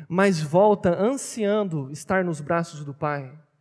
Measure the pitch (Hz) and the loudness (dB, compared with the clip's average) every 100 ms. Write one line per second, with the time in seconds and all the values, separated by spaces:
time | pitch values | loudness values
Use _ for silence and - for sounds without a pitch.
0 | 151 175 202 170 151 175 214 208 190 170 | -4 2 2 2 2 4 6 4 2 2
1 | 214 269 - 240 202 214 196 156 131 147 | 0 0 -6 -4 0 0 0 -4 -6 -10
2 | - 190 180 147 147 170 165 147 143 139 | -2 0 0 -4 -2 -2 -2 -8 -12 -6
3 | 151 143 131 151 _ _ | -4 -4 -8 -16 _ _